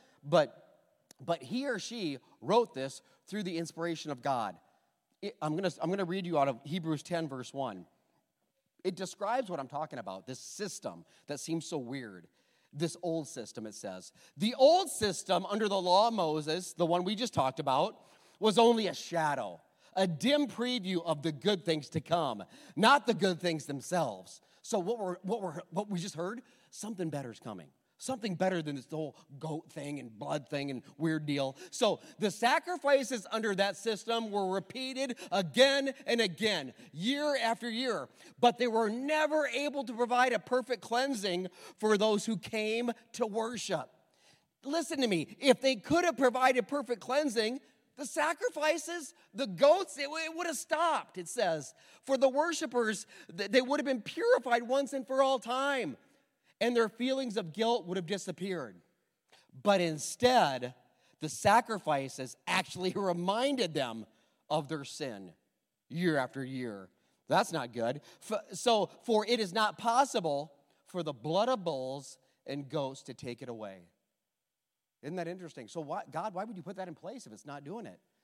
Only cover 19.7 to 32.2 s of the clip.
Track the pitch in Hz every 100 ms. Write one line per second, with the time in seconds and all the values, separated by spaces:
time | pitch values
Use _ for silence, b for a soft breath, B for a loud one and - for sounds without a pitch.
19.7 | b b 185 196 151 240 294 269 - 247
20.7 | 247 185 180 170 151 160 147 196 202 170
21.7 | 156 139 160 - 170 147 107 90 B B
22.7 | - 220 277 - 175 190 170 175 160 -
23.7 | 143 - 175 139 95 92 - b b -
24.7 | 220 175 233 185 175 190 226 185 151 -
25.7 | 170 208 185 156 143 175 233 b b b
26.7 | - 208 190 165 147 127 104 120 98 76
27.7 | _ _ _ - 254 226 170 185 180 151
28.7 | 139 120 156 151 - B 135 156 156 -
29.7 | 160 143 143 123 107 143 151 131 143 139
30.7 | 127 B - 160 160 151 139 135 - B
31.7 | - 220 160 B -